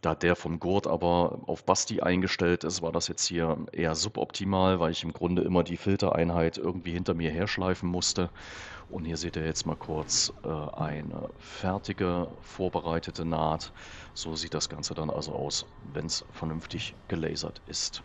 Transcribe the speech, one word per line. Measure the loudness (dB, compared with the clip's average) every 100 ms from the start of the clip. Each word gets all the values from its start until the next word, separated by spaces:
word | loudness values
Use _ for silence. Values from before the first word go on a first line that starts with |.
Da | 0
der | 2 4 4
vom | 2 -2
Gurt | 2 2 2
aber | 2 4 6 4 0 -4
auf | -4
Basti | 2 2 4 0
eingestellt | 4 4 4 4 4 4
ist, | 2 -2
war | 0
das | 0 -2
jetzt | 0
hier | 0 2 2 0 -2
eher | 0 0
suboptimal, | 2 -2 -2 -2 -2 2 6 6 6
weil | 4
ich | 0
im | -4
Grunde | 0 2 4
immer | 4 4
die | 4 2
Filtereinheit | 2 4 4 4 4 4 2 2
irgendwie | -2 -2 -4
hinter | -2 0
mir | 2 2
herschleifen | 0 -2 0 0 0 0
musste. | 0 0 0 0 -2 -14 -14 -14 -14 -10
Und | -6 -4
hier | -2
seht | -2 -2
ihr | -2
jetzt | -2
mal | -2 -4
kurz, | -2 -4 0 0 0 -2
äh, | -6 -4 -4 -4
eine | -2 -2 -6 -6 -8 -10
fertige, | -16 -4 -2 -2 -2 -2 0 0 -2 -6
vorbereitete | -16 -4 -2 0 0 -2 -2 -4
Naht. | -2 2 2 2 -4 -14 -16 -16 -14
So | -8 -6 -6
sieht | -4
das | -2 -4
Ganze | -4 -6
dann | -4 -2
also | -2 -4
aus, | -4 -2 -4 -6 -14 -10
wenn's | -6 -4 -4 -6
vernünftig | -6 -4 -4 -6 -6 -8 -10 -6
gelasert | -2 -2 -2 -6 -8 -10
ist. | -6 -4 -6